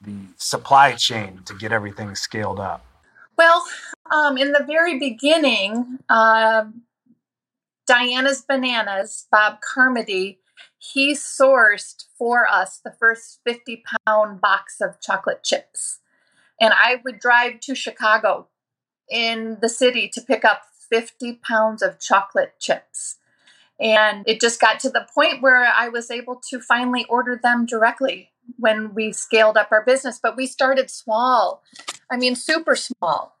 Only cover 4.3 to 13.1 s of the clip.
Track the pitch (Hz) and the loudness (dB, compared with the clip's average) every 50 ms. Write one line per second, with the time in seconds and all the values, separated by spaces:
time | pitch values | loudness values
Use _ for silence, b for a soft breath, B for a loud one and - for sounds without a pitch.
4.3 | 269 254 277 285 285 285 262 269 302 320 330 349 320 254 285 269 220 - 269 285 | 0 0 0 0 2 0 0 0 0 0 0 0 -2 -4 -4 -6 -6 -2 0 2
5.3 | 320 339 302 262 233 208 190 202 214 233 247 247 254 262 - - 233 226 220 220 | 2 4 2 2 0 0 -2 -4 -4 -4 -6 -6 -8 -12 -2 0 2 4 6 6
6.3 | 220 220 220 220 226 220 214 214 220 - - _ _ _ _ _ _ _ _ _ | 4 4 4 4 2 2 0 -4 -10 -18 -20 _ _ _ _ _ _ _ _ _
7.3 | _ _ _ _ _ _ _ _ _ _ _ - 247 240 247 247 247 254 262 277 | _ _ _ _ _ _ _ _ _ _ _ 2 2 2 2 0 -2 0 0 0
8.3 | 269 - - - 269 262 254 254 240 226 214 202 196 190 208 220 - - - _ | -2 -2 -4 -4 -4 -2 -2 -2 -2 -2 -2 -2 -4 -4 -6 -6 -10 -16 -4 _
9.3 | - 214 214 208 220 - - - - 262 254 262 254 233 220 - 196 185 190 202 | 4 4 4 2 0 -4 -10 -8 0 2 2 2 2 -2 -4 -4 -4 -4 -4 -6
10.3 | 196 _ b b b b b b b _ - - - 277 269 285 294 277 - - | -8 _ b b b b b b b _ -20 -8 -2 -2 0 0 0 -4 -6 -10
11.3 | - - 269 269 269 247 226 208 208 190 - - - - - _ _ _ 240 233 | 0 2 4 6 6 6 6 4 2 0 -6 -14 -20 -20 -20 _ _ _ -4 0
12.3 | 240 240 220 - 202 185 190 190 - - _ 240 - _ 233 226 | 2 2 2 2 2 0 0 -2 -6 -14 _ -18 -8 _ 0 0